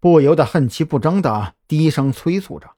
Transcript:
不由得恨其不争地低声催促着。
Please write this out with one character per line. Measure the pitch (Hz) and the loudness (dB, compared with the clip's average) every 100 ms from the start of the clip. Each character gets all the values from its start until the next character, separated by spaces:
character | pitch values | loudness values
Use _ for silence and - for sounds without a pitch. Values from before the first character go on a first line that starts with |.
不 | 175 165 | 6 4
由 | 139 | 4
得 | 160 | 2
恨 | 127 180 127 | 0 0 -2
其 | - | -4
不 | 156 143 | -4 -2
争 | 151 190 | -2 -2
地 | 151 107 98 _ _ | -2 -4 -6 _ _
低 | 156 160 | -2 0
声 | 147 139 | 0 -2
催 | 127 - 185 | -2 -4 -6
促 | 196 78 | -6 -18
着。 | - | -18